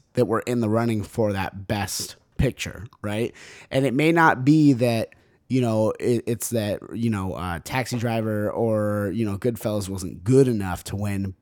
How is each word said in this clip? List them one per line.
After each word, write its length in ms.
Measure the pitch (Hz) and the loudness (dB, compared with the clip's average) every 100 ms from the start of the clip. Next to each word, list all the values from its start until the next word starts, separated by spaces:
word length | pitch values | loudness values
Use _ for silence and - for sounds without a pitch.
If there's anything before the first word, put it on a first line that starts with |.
| _ | _
that 100 | - | 0
were 160 | 107 113 | 0 0
in 200 | - 123 | -2 -2
the 80 | 110 | 0
running 320 | 110 117 110 | 2 2 -2
for 300 | 92 - 107 | -2 -2 0
that 340 | 98 92 95 95 | 0 -4 -8 -6
best 480 | 107 98 - 101 - _ - | -4 -4 -6 -10 -14 _ -2
picture, 480 | 135 - - 87 101 - | 0 0 -8 -10 -14 -10
right? 320 | 104 104 120 - - - - | -6 -4 -4 -6 -18 -20 -4
And 140 | 131 | 0
it 80 | 135 | 2
may 180 | 120 156 | 2 4
not 340 | 170 160 117 127 | 6 4 4 4
be 260 | 156 147 | 6 6
that, 380 | 123 123 113 - _ _ _ _ | 4 2 0 -2 _ _ _ _
you 120 | 127 | 0
know, 320 | 120 110 110 - | 2 2 2 0
it, 240 | 98 117 - | 0 0 0
it's 240 | 117 - | -4 -2
that, 300 | 117 104 95 - | -2 -2 -4 -6
you 160 | 101 117 | -4 -2
know, 240 | 104 95 | 0 -2
uh, 240 | 78 90 82 | -4 -6 -6
Taxi 340 | - 131 120 123 | -4 -4 -4 -4
Driver 520 | 117 113 110 107 104 | -2 -2 -2 -2 -2
or, 600 | - 113 110 104 104 101 | 0 0 0 0 0 -2
you 120 | 92 110 | -2 -2
know, 100 | 98 | -2
Goodfellas 540 | 123 113 120 107 95 | -2 -2 -2 -4 -4
wasn't 340 | 95 92 55 | -6 -8 -6
good 240 | 90 131 131 | 4 6 6
enough 360 | 110 95 87 | 2 -4 -6
to 120 | - 98 | -8 -6
win, 380 | 104 98 98 - | -4 -4 -6 -4